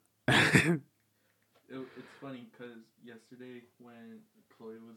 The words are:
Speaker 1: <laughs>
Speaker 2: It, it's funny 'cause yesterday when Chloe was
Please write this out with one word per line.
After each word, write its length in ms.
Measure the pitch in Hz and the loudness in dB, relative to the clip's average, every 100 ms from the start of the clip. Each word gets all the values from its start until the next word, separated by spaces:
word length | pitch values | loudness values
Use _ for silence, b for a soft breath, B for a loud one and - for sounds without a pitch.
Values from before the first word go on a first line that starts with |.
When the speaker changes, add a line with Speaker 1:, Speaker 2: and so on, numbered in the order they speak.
| _ _ - | _ _ 4
Speaker 1:
<laughs> 520 | 120 - - 156 160 - _ _ _ _ _ _ _ - | 6 8 6 6 2 -2 _ _ _ _ _ _ _ -14
Speaker 2:
It, 120 | 131 123 127 | -12 -12 -14
it's 80 | 117 - | -18 -14
funny 240 | 139 127 113 - | -12 -12 -16 -16
'cause 220 | 120 113 113 _ | -16 -16 -20 _
yesterday 580 | 117 113 - 123 127 123 117 _ | -20 -20 -20 -18 -14 -16 -18 _
when 400 | 120 117 113 110 - 110 _ - | -20 -18 -18 -18 -20 _ _ -16
Chloe 220 | 113 113 | -14 -14
was 160 | 113 | -16